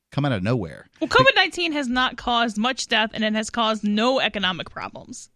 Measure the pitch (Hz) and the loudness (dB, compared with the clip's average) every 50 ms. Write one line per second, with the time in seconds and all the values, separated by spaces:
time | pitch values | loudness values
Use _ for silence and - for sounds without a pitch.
0 | _ _ - 139 143 143 123 98 90 107 131 120 92 78 67 - - - _ _ | _ _ -4 -2 0 0 0 0 0 0 0 0 -2 -6 -10 -14 -18 -20 _ _
1 | 320 - - 494 523 539 523 403 381 339 - 349 349 330 294 294 277 233 247 254 | -6 2 4 6 6 6 6 4 2 2 0 -2 -4 -2 -2 -2 -2 0 0 0
2 | 254 - - - - 254 240 233 240 240 202 208 214 254 269 - - - 240 214 | 0 0 -2 -4 -4 -2 0 2 0 0 0 -2 -2 -2 -2 -4 -2 0 2 2
3 | 220 220 - 214 220 214 214 220 226 - - 240 226 220 220 214 208 208 208 214 | 2 0 0 -2 -2 0 0 -2 -2 -2 -2 0 0 0 0 0 0 0 2 2
4 | 226 254 262 262 139 214 - 208 190 185 180 147 110 - - - 90 101 - - | 4 4 2 2 2 0 0 -2 -2 -2 -2 -4 -8 -10 -10 -10 -10 -10 -10 -14
5 | - - 240 - - - _ | -16 -16 -18 -18 -18 -20 _